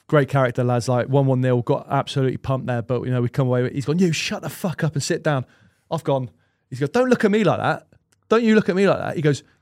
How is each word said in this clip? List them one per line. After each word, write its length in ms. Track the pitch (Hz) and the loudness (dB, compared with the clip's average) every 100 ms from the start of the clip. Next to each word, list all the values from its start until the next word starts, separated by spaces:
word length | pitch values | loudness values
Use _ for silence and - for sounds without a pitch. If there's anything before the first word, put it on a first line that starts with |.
| - | 0
Great 200 | 156 135 | 0 2
character, 340 | 139 127 117 | 2 0 0
lads. 240 | 123 123 113 | 0 0 0
Like, 180 | 123 117 | -2 0
won 160 | 139 135 | 0 2
one 160 | 127 | 2
nil, 200 | 127 123 | 0 0
got 240 | 117 139 - | 0 -4 -2
absolutely 480 | 139 - 139 131 - | -4 -2 -2 -2 -4
pumped 300 | - 131 127 | -4 -4 -4
there, 140 | 120 | -6
but, 200 | 110 123 | -4 -4
you 80 | - | -2
know, 100 | 127 | -2
we 80 | 120 | -2
come 180 | - 131 | 0 0
away 160 | 123 | 0
with," 100 | 123 | -2
he's 120 | - 127 | -4 -4
gone, 120 | 165 | 0
"You 120 | 185 | 0
shut 300 | 151 - 208 | 0 -4 -8
the 60 | 160 | -10
fuck 340 | - 190 - | -8 -8 -4
up 100 | 151 | -4
and 80 | 147 | -2
sit 220 | - 170 | -4 -2
down." 220 | 156 139 117 _ _ _ - | -2 -2 -4 _ _ _ -10
I've 140 | 165 | -8
gone, 260 | - 139 123 _ _ _ - | -2 -2 -4 _ _ _ -14
he's 100 | 123 | -6
gone, 100 | 139 | -2
"Don't 160 | 233 254 | 0 2
look 160 | 240 208 | 4 4
at 60 | |
me 120 | 214 | 4
like 140 | 185 123 | 2 2
that. 280 | 135 156 - _ _ _ - | 0 -4 -6 _ _ _ 0
Don't 160 | 220 | 2
you 100 | 226 | 6
look 160 | 214 - | 4 4
at 60 | 180 | 2
me 120 | 196 | 2
like 120 | 147 | 2
that." 160 | 104 175 | -2 -2
He 80 | |
goes, 180 | 151 135 - _ | 0 0 -4 _